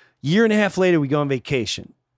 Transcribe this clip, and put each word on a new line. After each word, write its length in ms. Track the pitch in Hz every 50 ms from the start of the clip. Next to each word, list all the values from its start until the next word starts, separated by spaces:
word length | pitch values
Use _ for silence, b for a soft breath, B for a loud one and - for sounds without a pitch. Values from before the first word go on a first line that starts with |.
| b b b b -
Year 200 | 143 180 220 233
and 80 | 220
a 40 | 214
half 220 | 214 208 190 - 180
later, 220 | 185 180 175 156
we 80 | 143 127
go 120 | 151 147
on 80 | 143 139
vacation. 680 | 135 117 - - 143 123 107 - - 104 - - _ _ _ _ _